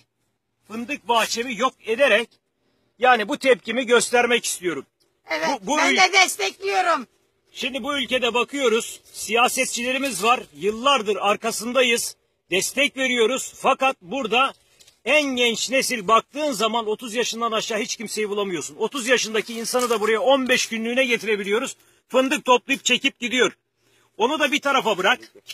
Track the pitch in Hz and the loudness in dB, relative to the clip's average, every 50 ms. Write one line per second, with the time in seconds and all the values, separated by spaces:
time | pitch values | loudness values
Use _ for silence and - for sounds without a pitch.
0 | _ _ _ _ _ _ _ _ _ _ _ _ _ _ 214 226 240 226 285 - | _ _ _ _ _ _ _ _ _ _ _ _ _ _ -12 -10 -8 -8 -10 -10
1 | - 190 233 226 208 - - 220 240 262 240 185 247 262 - _ _ 208 226 226 | -4 0 2 2 2 2 -2 -4 -4 -6 -4 -2 -2 -2 -2 _ _ -4 0 2
2 | 285 262 202 226 233 - _ _ _ _ _ _ _ _ _ _ _ _ _ _ | 4 4 4 2 2 -2 _ _ _ _ _ _ _ _ _ _ _ _ _ _
3 | 226 254 247 226 208 202 294 - - 269 240 165 - 226 220 247 262 214 240 233 | 4 4 6 4 2 -2 -4 0 4 4 2 2 2 -2 -4 -2 0 4 4 4
4 | - - 240 240 240 233 240 233 - - - - 180 170 156 135 123 - _ _ | 4 4 2 2 4 4 2 0 0 -4 -8 -4 -4 -4 -4 -4 -8 -12 _ _
5 | _ _ _ _ _ - 320 311 320 320 285 214 190 185 294 311 320 349 - 392 | _ _ _ _ _ -6 -6 -2 0 -2 -2 -2 -2 -2 0 2 2 2 4 4
6 | 370 359 381 381 370 - - - 392 392 - - 392 392 392 381 359 349 320 285 | 2 4 4 2 2 2 0 -4 -6 -6 -6 -6 -6 -2 0 0 2 2 0 -2
7 | 226 - _ _ _ _ _ _ _ _ _ - 226 269 247 269 214 285 285 277 | -4 -10 _ _ _ _ _ _ _ _ _ -10 -8 -6 -6 -6 -6 -4 -4 -4
8 | 247 - 254 247 240 233 220 240 226 - - 285 269 233 214 233 - - - - | -2 -2 -2 -2 -2 0 0 -2 -2 -2 -4 -2 0 0 0 0 -2 -4 -12 -16
9 | - - - - - - 214 233 247 240 - 262 254 - - 226 240 254 262 269 | -20 -20 -16 -14 -6 -2 2 2 2 2 2 -2 -4 -4 -4 -6 -4 -4 -4 -2
10 | 269 277 220 160 196 226 247 240 196 - 151 143 165 202 220 226 247 277 277 254 | -4 -4 -4 -2 2 2 2 2 0 -8 -14 -4 -4 -4 -4 0 0 2 2 2
11 | 208 208 202 - - 202 208 202 214 226 - - 202 240 247 269 254 240 233 226 | 0 -2 -2 0 0 0 0 0 -2 -4 -6 -4 -6 -2 0 2 2 2 2 0
12 | - - - _ _ _ _ _ _ _ 165 196 190 - - 247 285 277 - 262 | -2 -8 -10 _ _ _ _ _ _ _ -2 -2 -2 -2 0 0 0 0 0 -2
13 | 262 254 247 240 220 214 262 254 - - - - - 240 269 - 262 269 262 - | -2 -2 2 2 2 2 0 -2 -6 -10 -12 -2 0 0 2 2 0 0 -2 -2
14 | 185 165 208 277 254 202 208 247 269 240 - - _ _ _ _ _ - _ _ | -8 -8 -6 -6 -4 0 0 0 0 0 -2 -8 _ _ _ _ _ -20 _ _
15 | _ 220 285 302 294 277 254 247 247 233 220 - - 196 247 269 220 - 254 226 | _ 0 2 2 2 0 0 0 0 0 0 -2 -4 -2 0 0 0 0 -4 -4
16 | 180 190 220 226 - - - 285 302 294 247 180 220 220 220 233 220 208 214 - | 0 2 2 2 2 0 -4 -4 -2 -2 -2 0 -2 0 0 -2 -2 -2 -4 -6
17 | 247 233 202 247 214 - 214 226 233 233 220 214 - - 233 202 254 - - - | -6 -6 -4 -2 -2 -2 -2 -4 -4 -2 -2 -2 -2 -2 -4 -4 -4 -4 -6 -8
18 | 220 202 - 214 214 196 202 208 202 196 175 151 - - 151 - 220 208 - 277 | -8 -8 -6 -4 -4 -4 -2 -4 -4 -4 -4 -6 -6 -10 -6 -6 -6 -4 -4 -6
19 | 214 247 254 214 - 214 214 214 196 - 233 226 226 - 240 247 247 220 233 214 | 0 0 2 2 0 -2 -4 -4 -4 -4 -8 -8 -6 -2 -2 0 0 2 0 0
20 | 208 214 226 214 185 247 277 269 262 247 254 240 - - 226 220 226 233 240 262 | 2 0 0 2 4 4 4 4 4 2 2 0 0 -2 -4 -6 -4 -2 0 0
21 | 269 240 240 208 190 220 214 196 202 196 202 233 269 - - - _ _ _ _ | 2 2 0 0 0 -2 -2 -2 -2 -2 -2 -2 -2 -4 -8 -14 _ _ _ _
22 | _ _ - 254 262 269 302 233 - 254 247 240 - - 269 - - - 247 - | _ _ 0 0 2 2 0 -2 2 2 2 2 2 -2 -4 -2 0 0 0 0
23 | - 269 - _ 240 226 233 262 220 170 - - _ _ _ _ _ _ _ _ | 0 -2 -4 _ -6 -4 0 2 2 2 0 -4 _ _ _ _ _ _ _ _
24 | _ _ _ - 214 254 311 302 302 262 294 269 - 285 269 254 190 220 202 165 | _ _ _ -2 0 0 2 0 0 0 0 0 0 0 0 2 2 0 0 2
25 | 185 196 247 - - - _ - _ - | 2 2 2 2 -2 -12 _ -20 _ -20